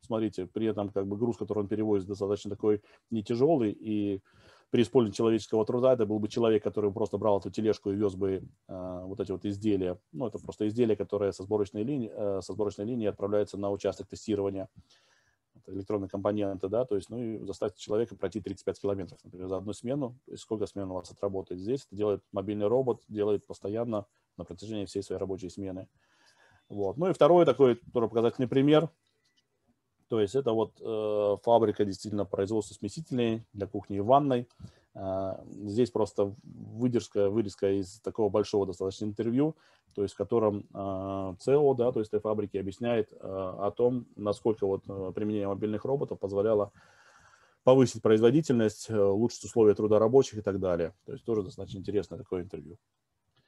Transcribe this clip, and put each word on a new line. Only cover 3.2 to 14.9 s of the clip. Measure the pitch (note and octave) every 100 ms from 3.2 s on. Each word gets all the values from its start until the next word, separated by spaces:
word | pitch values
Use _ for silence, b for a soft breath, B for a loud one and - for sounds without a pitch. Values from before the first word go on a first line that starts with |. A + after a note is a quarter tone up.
тяжёлый, | G#2 A#2 D3 D#3 G#2+
и | - A2 G#2 G2+ G2 _ b b b b
при | B2
использовании | A2+ C3 A2 F#2+
человеческого | A2+ A2+ - A2+
труда | G#2+ A#2+ B2+
это | B2 G#2
был | G#2+
бы | G#2+
человек, | - A2+ G#2+
который | G#2 G#2+ G#2
просто | G#2 G#2+ G2
брал | G#2+ G2+
эту | G2
тележку | G2+ G#2+ G2 G2+
и | G2
вёз | G#2
бы, | F#2 G2 F#2+ - _ -
э, | F#2 F#2 F2+
вот | F#2 G2
эти | F#2+
вот | F#2 G#2
изделия. | G2 G#2+ G2 F2+ F2+ _
Ну, | D3+ A#2
это | -
просто | - - G#2+
изделия, | A2 A#2 G2+
которые | F#2 G2+ G2+
со | -
сборочной | G2 G#2 G2+ G#2
линии, | A#2 D3 A2+
э, | G#2+ G#2 G2
со | F#2
сборочной | F#2 G#2 F#2+
линии | G#2 B2 G#2
отправляются | - G2+ G#2 G2+ F#2+
на | G2+
участок | G2+ G2+ F#2+ F#2+
тестирования. | F#2+ - G2+ G2 F#2+ F#2+ - b